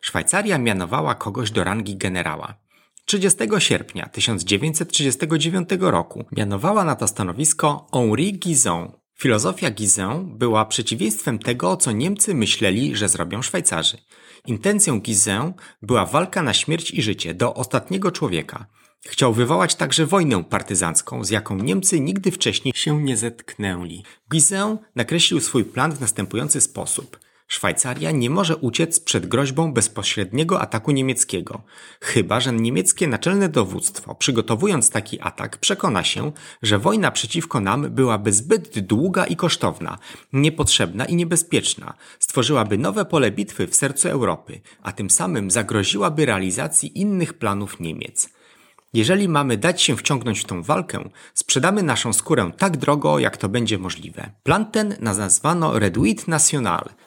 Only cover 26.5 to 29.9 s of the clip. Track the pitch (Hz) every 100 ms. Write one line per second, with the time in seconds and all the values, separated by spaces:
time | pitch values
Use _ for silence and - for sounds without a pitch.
26.5 | - - - - - - - _ _ _
27.5 | - 98 82 127 127 160 156 120 170 175
28.5 | 156 127 - 165 - - 170 - 143 139
29.5 | 131 165 123 -